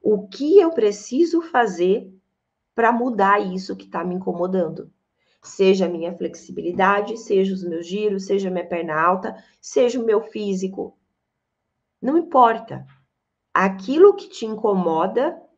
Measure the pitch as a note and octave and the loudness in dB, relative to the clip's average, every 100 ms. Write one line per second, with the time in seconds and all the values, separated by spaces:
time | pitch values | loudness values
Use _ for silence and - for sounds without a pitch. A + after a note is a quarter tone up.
0 | - G3+ - - D4 G4 E4 E4 G#3+ G3 | 0 -2 -2 -6 6 6 6 2 0 0
1 | - B3+ E4 E4 E4 B3+ A3+ E3+ F3+ G3 | -6 0 2 0 0 2 2 2 0 0
2 | - - _ _ _ _ _ - A3+ A#3+ | -2 -20 _ _ _ _ _ 0 2 2
3 | B3+ A3 G3 G3+ G3 F#3 F#3+ G3 - F3 | -2 2 4 4 0 -8 -8 -12 -10 -8
4 | F3+ F#3 F#3+ E3+ F3+ F#3 D#3+ - - _ | -6 -6 -6 -4 -2 -2 -2 -6 -16 _
5 | _ _ _ _ - - F#3+ F#3+ E3+ E3 | _ _ _ _ -20 2 4 4 0 -2
6 | E3+ F#3 F3 - - - E3 F3+ F#3+ G3+ | -8 -6 -10 -10 -14 -8 -6 0 2 2
7 | G#3+ A3+ - G3 F#3+ F#3+ F3 E3 F3 G3+ | -2 -10 -2 0 0 -4 -6 -8 -6 -4
8 | G#3+ F#3+ F#3+ G3 F#3+ F3+ F3 F3 D#3+ D#3 | -2 -2 -2 -2 -2 -6 -6 -6 -4 0
9 | E3 F#3 G#3 - _ _ - C4+ A#3+ B3+ | 2 0 -4 -12 _ _ -4 0 0 0
10 | A3+ G#3+ A3 G#3+ G3+ F#3 F#3+ F#3+ - _ | 0 0 -2 -8 -4 -4 -4 -8 -12 _
11 | _ _ _ _ _ _ _ _ _ _ | _ _ _ _ _ _ _ _ _ _
12 | B3 D#4+ E4 C4+ A#3 A3 - C3+ - _ | 0 0 2 4 4 4 -8 -14 -16 _
13 | _ _ _ _ _ - F#3+ F#3+ - D4 | _ _ _ _ _ 0 0 -2 -4 6
14 | G4+ G4 - - A3 G#3+ G#3+ F#3+ F3 D#3+ | 6 6 -10 -10 -8 -2 0 0 0 0
15 | F#3 A3 C#4 - _ | 0 0 -2 -6 _